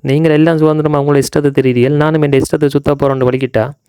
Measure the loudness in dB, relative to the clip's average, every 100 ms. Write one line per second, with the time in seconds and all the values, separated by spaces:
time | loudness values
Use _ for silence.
0 | -2 0 2 2 2 2 0 0 0 0
1 | 0 0 0 0 0 0 0 0 0 2
2 | 0 0 0 0 0 -2 0 0 -2 -2
3 | -2 0 -2 -2 -2 -2 -4 -8